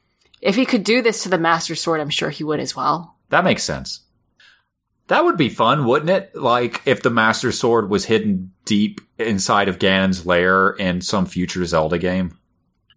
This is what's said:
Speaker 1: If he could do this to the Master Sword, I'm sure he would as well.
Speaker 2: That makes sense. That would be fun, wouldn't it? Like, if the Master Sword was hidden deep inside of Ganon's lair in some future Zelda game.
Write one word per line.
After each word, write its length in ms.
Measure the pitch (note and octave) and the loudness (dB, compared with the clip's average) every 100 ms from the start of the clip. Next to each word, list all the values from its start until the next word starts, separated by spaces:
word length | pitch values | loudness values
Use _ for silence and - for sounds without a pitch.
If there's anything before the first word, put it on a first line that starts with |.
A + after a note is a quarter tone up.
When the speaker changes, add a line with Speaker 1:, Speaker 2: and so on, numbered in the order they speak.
| _ _ _ _ | _ _ _ _
Speaker 1:
If 160 | G#3 G#3 | 0 0
he 80 | B3+ | 2
could 180 | A#3 | 0
do 180 | G3 B3 | 2 2
this 220 | A3+ A3 | 2 -2
to 60 | F3+ | -2
the 80 | F3 | 0
Master 380 | E3 E3 - D#3 | 2 0 -2 -4
Sword, 260 | E3 D#3 | -2 -2
I'm 80 | D3 | -2
sure 200 | - - | -4 -4
he 140 | C#3+ | -6
would 160 | D3+ D3 | -4 -4
as 160 | C3+ C3+ | -4 -4
well. 400 | C3+ D#3+ E3 _ - | -2 -2 -6 _ -2
Speaker 2:
That 160 | D#3+ F3+ | 0 2
makes 180 | - | 0
sense. 380 | - C#2 - - _ _ _ _ _ _ _ _ _ _ - | -4 -6 -10 -14 _ _ _ _ _ _ _ _ _ _ -2
That 160 | A3+ | 2
would 140 | F4 G3 | 2 2
be 120 | A#2 | -2
fun, 360 | - A#2+ D3 A#2+ | 2 2 2 2
wouldn't 260 | D3 D#3+ | 2 2
it? 240 | F#3+ - - | -2 -2 -4
Like, 480 | A#2+ A#2+ A#2+ - C#3 | 0 2 0 -2 -2
if 160 | B2+ | 0
the 80 | B2 | 2
Master 420 | A#2 A2 A2+ A#2+ | 2 2 2 -2
Sword 380 | - A#2+ A#2 G2 | 0 2 2 2
was 160 | G2+ - | -2 2
hidden 480 | A2 G#2 F#2 F#2 _ - | 0 2 -2 -6 _ -2
deep 360 | G#2 G#2 - _ - | 0 0 -4 _ -6
inside 500 | A2+ G2 A2 G2+ G2+ | -2 -2 0 2 0
of 120 | F#2 | 0
Ganon's 440 | F#2+ F#2+ F#2+ F2+ E2+ | 2 2 2 -2 0
lair 420 | F2 F#2 F#2+ F#2+ | 2 4 4 2
in 320 | - F#2 F2+ | 0 -2 -2
some 240 | - G#2 F2 | -2 -2 -2
future 400 | F2+ F2+ F#2 E2 | -4 -4 -4 -2
Zelda 320 | E2 D#2 F2 | 0 0 -2
game. 400 | F2+ F#2 F2 - _ _ _ _ _ | -2 -2 -4 -8 _ _ _ _ _